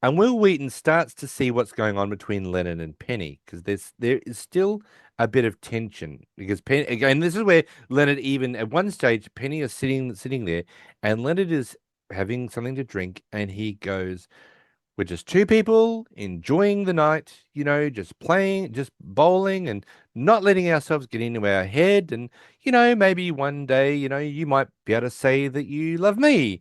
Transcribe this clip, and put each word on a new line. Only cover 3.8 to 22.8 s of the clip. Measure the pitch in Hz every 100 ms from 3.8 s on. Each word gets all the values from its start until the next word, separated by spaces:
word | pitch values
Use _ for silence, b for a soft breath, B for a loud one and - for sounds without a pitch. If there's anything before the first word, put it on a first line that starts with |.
| - _
there | 117 131 -
is | 120
still | - 175 190 208 b b b _
a | 117
bit | 123 117
of | 101
tension, | - 117 113 - 80 71 _ _
because | 98 98
Penny, | - 139 147
again, | 120 135 135
this | 170 175
is |
where | 220 170 - b b
Leonard | 131 143 139
even, | 131 139 127 123
at | 110
one | 147 202
stage, | 185 135 113 -
Penny | - 131 151
is | 139
sitting, | - 135 135 127
sitting | 101 127 131
there, | 104 85 85 b b b
and | 107 110
Leonard | 123 175 190
is | 160 120 - _ _ _
having | 92 98 120 123
something | - 120
to | 131
drink, | 135 101 92 90 _
and | 107 101
he | 98 110
goes, | 104 - 95 92 92 _ b b b b b _ -
We're |
just | 95 85 -
two | 180 202
people | 220 214 220 226 226 220 -
enjoying | 202 180 - 151 202 202
the | 196
night, | 170 151 156 - - _
you | -
know, | 147 147 147
just | 117 87 -
playing, | - 175 196 190 190
just | 113 135 _
bowling | 73 95 156 185 196 190 175
and | 104 98 b b
not | - 139 226
letting | 196 190 175
ourselves | 160 - 156 127
get | 117
into | 117 117 104
our | 98
head. | 92 117 180 202 170
And, | 117 123 b b b
you | -
know, | 247